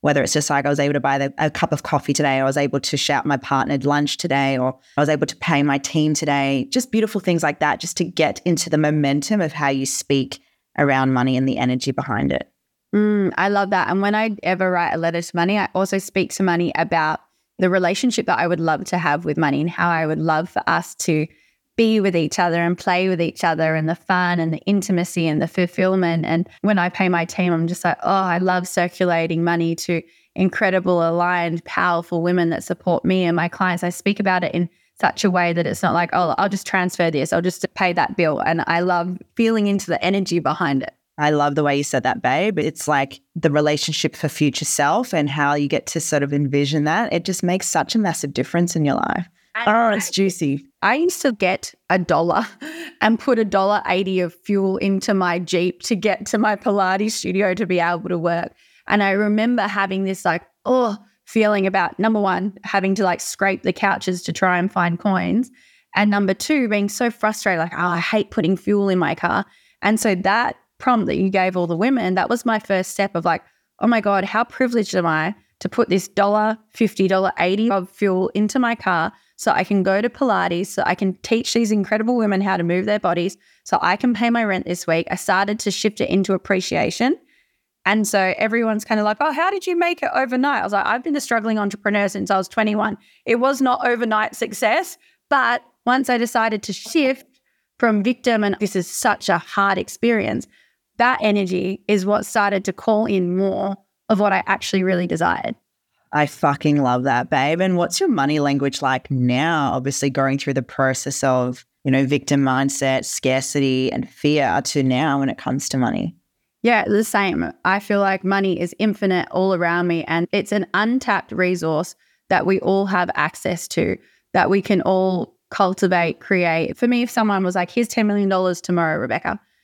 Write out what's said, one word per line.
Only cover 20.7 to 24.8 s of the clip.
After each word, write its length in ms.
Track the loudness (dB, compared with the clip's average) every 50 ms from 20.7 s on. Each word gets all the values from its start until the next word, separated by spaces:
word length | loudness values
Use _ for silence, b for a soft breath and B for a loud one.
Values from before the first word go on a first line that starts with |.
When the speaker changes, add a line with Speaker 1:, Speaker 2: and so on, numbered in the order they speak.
| 0 0 -2 -6 -10
Speaker 2:
to 300 | -6 -2 0 0 0 -2 b b b b b b b _ _ _
be 240 | 2 2 4 4 2
with 160 | 2 2 0
each 220 | 0 0 0 0 0
other 240 | 0 0 0 0
and 160 | 0 0 -2 -2
play 280 | -2 0 0 2 0
with 140 | 0 0 0
each 240 | 0 -2 -2 -2 -2
other, 300 | 0 0 0 0 0 0
and 120 | 0 0
the 80 | -2 -4
fun 460 | -4 _ -2 0 0 0 0 0 0
and 100 | 0 -2
the 100 | -2 -2
intimacy 640 | 0 0 0 2